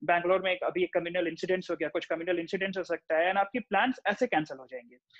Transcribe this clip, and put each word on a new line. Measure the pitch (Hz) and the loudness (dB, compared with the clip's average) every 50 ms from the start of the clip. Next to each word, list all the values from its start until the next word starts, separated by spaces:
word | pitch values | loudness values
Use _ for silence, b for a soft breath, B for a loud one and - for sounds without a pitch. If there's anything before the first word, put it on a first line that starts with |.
| 147 | 2
बैंगलोर | 151 170 175 170 175 185 190 | 2 2 4 4 4 2 4
में | 185 190 | 4 0
एक, | 185 180 - | 0 0 0
अभी | - 160 180 180 | -2 0 0 0
एक | - - | 2 0
कम्युनल | 180 165 170 175 185 175 | 0 -2 0 -2 -2 -2
इंसिडेंट्स | 165 160 170 - 175 185 185 180 - | -2 -2 -4 -2 0 0 0 0 -4
हो | 170 | -4
गया, | 156 160 147 | -2 -2 -2
कुछ | - 175 - | -2 -4 -2
कम्युनल | - 170 160 165 180 180 170 | -2 -4 -4 -2 -2 -2 -2
इंसिडेंट्स | 170 160 - 185 190 196 185 | -2 -4 -4 -2 -2 -2 -4
हो | 190 170 | -4 -4
सकता | - 165 160 _ - 160 | -4 -4 -4 _ 0 2
है, | 156 170 180 | 2 4 4
and | 190 196 | 4 2
आपके | 196 196 - 247 | 0 0 -2 -6
प्लान्स | 214 - 208 196 220 262 254 - - | -4 0 0 2 2 2 0 -2 0
ऐसे | - 202 - 254 | 0 0 2 0
कैंसिल | 240 - 156 156 - 147 | 2 2 0 0 -2 -6
हो | 135 131 123 | -12 -12 -12
जाएंगे। | 131 127 120 120 123 - _ _ B | -14 -14 -14 -16 -20 -20 _ _ B